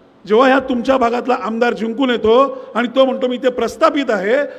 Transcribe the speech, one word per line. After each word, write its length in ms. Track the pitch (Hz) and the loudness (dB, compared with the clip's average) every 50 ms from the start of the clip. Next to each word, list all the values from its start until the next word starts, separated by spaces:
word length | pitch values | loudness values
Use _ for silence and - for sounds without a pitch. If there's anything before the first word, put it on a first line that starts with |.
| _ _ _ _ - | _ _ _ _ -4
जेव्हा 200 | 175 214 226 269 | 0 2 4 4
ह्या 120 | 262 262 269 | 4 4 2
तुमच्या 380 | 262 - 254 240 208 269 269 | 0 -2 -4 -2 0 0 0
भागातला 400 | 262 233 233 240 240 - 247 - - | 2 2 0 0 -2 -2 -2 -2 -2
आमदार 320 | 185 208 226 226 240 240 220 | -4 -6 -4 -2 -2 -2 -2
जिंकून 360 | 180 214 226 226 269 269 254 | -2 -4 -6 -2 -2 0 0
येतो 560 | 240 220 220 214 226 262 277 269 262 - - - - | 0 0 2 4 4 4 4 2 -2 -8 -14 -8 -4
आणि 120 | 220 240 | -4 -4
तो 180 | 240 - 269 269 | 0 2 2 2
म्हणतो, 220 | 262 240 - 254 | 2 0 -2 -2
"मी 80 | 247 247 | -4 -4
इथे 140 | - 269 254 | -2 -2 -2
प्रस्थापित 560 | 247 247 233 214 - - 311 311 302 285 277 240 | -2 -2 -4 -6 -2 0 0 2 2 0 -2 -2
आहे," 360 | 220 190 185 208 247 285 285 277 - | -2 -2 0 0 0 0 -2 -4 -8